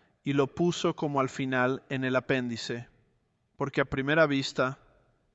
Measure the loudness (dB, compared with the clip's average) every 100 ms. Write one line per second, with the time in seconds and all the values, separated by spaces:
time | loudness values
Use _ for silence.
0 | _ _ -2 0 0 2 0 2 -2 -2
1 | -2 0 -2 -2 -2 0 0 0 -4 -4
2 | 0 0 0 -2 -2 -6 -8 -10 -12 _
3 | _ _ _ _ _ -6 -2 0 0 -2
4 | 0 4 4 2 -2 -2 -2 -4 _ _
5 | _ _ _